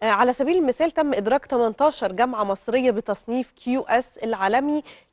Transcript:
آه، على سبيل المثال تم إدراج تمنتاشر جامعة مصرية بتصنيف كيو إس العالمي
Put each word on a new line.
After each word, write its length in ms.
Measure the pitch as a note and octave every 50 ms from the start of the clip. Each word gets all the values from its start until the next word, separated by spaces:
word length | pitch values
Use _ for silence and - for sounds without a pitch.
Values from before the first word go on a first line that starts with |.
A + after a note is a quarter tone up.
| G#3+
آه، 20 |
على 280 | A3+ A#3 G3 A#3+ B3 B3
سبيل 240 | - C#4 C#4 F4 F#4
المثال 340 | D#4+ C4 B3 - D#4 E4+
تم 220 | - D#4+ D#4 D4 C4+
إدراج 260 | - G3+ G#3+ A#3+ C#4+
تمنتاشر 720 | - - C#4 A#3+ A#3 A3+ G#3+ - C#4 D#4 C#4+ - A#3+ F#3+
جامعة 320 | F#3 F#3 A#3 B3+ B3 G#3+ G#3
مصرية 480 | G3 G3 - - - A3 C4 B3+ B3+
بتصنيف 600 | A3 G#3 A3 - G3+ - - - A#3 B3+ B3 -
كيو 300 | _ _ - B3 B3 C4+
إس 360 | - - A3 B3 B3+ - _ -
العالمي 640 | - A3+ A3+ F#3+ F#3+ G3 G#3+ A#3+ C4+ D4 D4 D4+ C#4+ - - - _ _